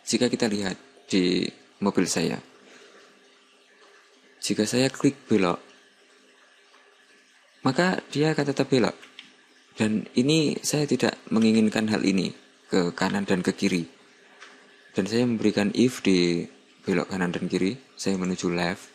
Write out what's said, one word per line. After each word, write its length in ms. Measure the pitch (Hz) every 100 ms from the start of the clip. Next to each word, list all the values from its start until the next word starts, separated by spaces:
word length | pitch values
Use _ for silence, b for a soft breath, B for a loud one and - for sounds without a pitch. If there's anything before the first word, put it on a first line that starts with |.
jika 240 | - 110 123
kita 160 | 123 117
lihat 320 | 101 98 92 - - -
di 400 | 98 90 90 92 - - _
mobil 320 | 101 - 90
saya, 320 | 92 82 - - - B B B B B _ _ _ _ _ _ _ - - _ _ _ _
jika 240 | - 104 107
saya 240 | 123 131
klik 400 | - 139 - -
belok, 320 | 107 90 85 - - _ _ _ _ _ _ _ _ _ - _ _ _ _ _ _ _ _
maka 400 | 131 127 180 - -
dia 240 | 143 156
akan 120 | 151 143
tetap 280 | 131 135
belok. 240 | 131 95 - - - - _ _ _ _ -
Dan 320 | 107 107 - -
ini 400 | 131 160 147 - -
saya 240 | 147 147
tidak 240 | 127 117 - -
menginginkan 640 | 110 110 110 107 110 110
hal 80 | 101
ini 320 | 95 95 85 - - _ _
ke 240 | 101 87 82
kanan 240 | 95 101 101
dan 160 | 95 90
ke 80 |
kiri. 320 | 90 98 92 80 - - - - - - - - - - -
Dan 80 | 95
saya 240 | 117 123
memberikan 400 | 113 104 101 101 -
if 240 | 127 127
di 400 | 98 92 87 85 85 - _ _
belok 320 | - 87 -
kanan 160 | 95 90
dan 160 | 87 87
kiri, 320 | 92 92 123 -
saya 240 | - - 95
menuju 320 | 92 90 90
left. 400 | 87 87 98 -